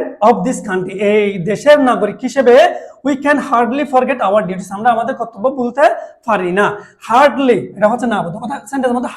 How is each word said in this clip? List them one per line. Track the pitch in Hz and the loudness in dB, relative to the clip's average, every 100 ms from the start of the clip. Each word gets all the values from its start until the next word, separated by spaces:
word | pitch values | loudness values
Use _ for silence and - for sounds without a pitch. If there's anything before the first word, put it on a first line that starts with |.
| - - 214 | 0 0 2
of | |
this | 202 240 - 214 | 2 0 -6 -6
country, | 185 185 190 | -6 -6 -4
এই | 208 214 208 202 | 0 2 0 -2
দেশের | 165 202 285 294 | -4 -2 4 4
নাগরিক | 262 208 208 202 | 4 0 -2 -4
হিসেবে | 254 277 240 247 349 - - - | -6 0 4 6 6 0 -12 -8
we | 269 | -4
can | 294 285 285 | -2 0 0
hardly | - 233 233 277 | 0 0 0 -2
forget | 285 254 254 254 | 0 0 0 -2
our | 202 208 | 0 0
duties, | 180 185 - | 0 -8 -10
আমরা | 196 233 | -2 0
আমাদের | 226 226 | 0 -2
কর্তব্য | 262 226 196 240 | -6 -8 -4 -4
ভুলতে | 277 240 269 330 - - - | -2 -4 2 2 2 -10 -12
পারি | - 202 180 | -2 -2 0
না। | 185 190 208 - _ - | 0 0 -2 -14 _ 0
Hardly, | 240 285 233 269 214 - - | 4 4 2 0 0 -2 -2
এটা | 208 | 0
হচ্ছে | 247 240 | 0 -2
না | 202 | -2
বোধ, | 170 208 | -4 -8
অর্থাৎ | 240 277 - | -10 -10 -8
সেন্টেন্সের | 277 254 247 | -2 -2 -2
মধ্যে | 254 | -4